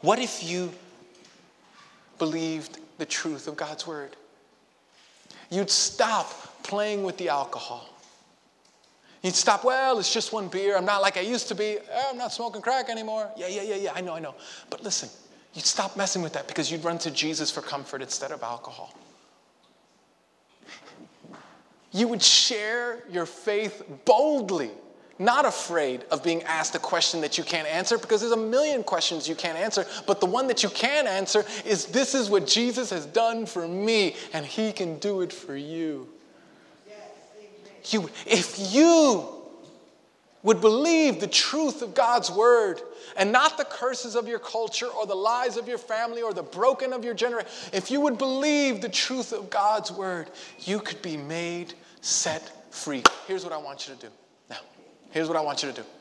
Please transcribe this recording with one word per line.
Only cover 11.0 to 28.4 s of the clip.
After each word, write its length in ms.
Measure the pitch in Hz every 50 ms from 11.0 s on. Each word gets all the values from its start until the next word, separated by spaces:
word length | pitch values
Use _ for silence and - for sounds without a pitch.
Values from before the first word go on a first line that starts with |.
like 140 | 196 196 196
I 60 | 185
used 260 | 185 214 247 240 - -
to 80 | 220
be. 240 | 185 208 214 208 208
Oh, 280 | - - - 233 269 277
I'm 80 | 262 240
not 160 | 240 220 -
smoking 280 | - 233 233 208 214
crack 280 | 185 233 254 262 247 247
anymore." 420 | 233 226 220 214 214 220 214 202 214 220
Yeah, 100 | 175 180
yeah, 140 | 190 208
yeah, 140 | 196 220 208
yeah, 180 | 196 196 180 143
I 60 | 180
know, 120 | 185 180 160
I 60 | 165
know. 160 | 160 143 - - - - - - - -
But 140 | - - -
listen, 260 | 208 180 - - - - - - - - - _ _ _
you'd 120 | 160 -
stop 300 | - - - 202 196 -
messing 260 | 196 202 190 - 190
with 120 | 175 156 -
that 140 | 143 139 -
because 220 | - - 156 -
you'd 140 | 160 165 156
run 140 | 170 170 165
to 120 | 165 165
Jesus 380 | 139 - - 156 160 151 156 143
for 120 | - 151
comfort 400 | 139 - - 139 135 - - 135
instead 300 | 131 123 - - 135 139
of 120 | 156 139 -
alcohol. 500 | 117 120 117 - - - - 85 - - - - - - _ _ _ _ _ _ _ _ _ _ _ _ _ _ _ _ _ _ _ _ _ _ _ _ _ _ _ _ _ - - - - - - - - - - _ _ _ - - - - - - - _ _ _ _ _ _ -
You 160 | 185 233 233
would 120 | 240 202
share 800 | - - - - - - 254 208 214 214 226 240 240 240 233 240 - -
your 160 | 175 180 170
faith 560 | 160 - - - 220 208 208 220 202 - - - - 156 139 -
boldly, 680 | - 214 220 277 311 302 277 220 185 196 165 135 110 101 - - - - - - - - -
not 280 | 180 220 240 277 294
afraid 580 | 240 - - - - 175 165 151 135 127 123 - -
of 100 | 165 147
being 220 | 135 170 165 165 165
asked 320 | - 165 160 156 - -
a 40 | 165
question 420 | - - - 170 165 - - 170
that 160 | 156 151 - -
you 60 | 156
can't 240 | - - 165 156 151
answer, 300 | 156 170 185 - 233 226
because 220 | 233 - 226 208
there's 120 | 208 240 233
a 40 |
million 460 | 226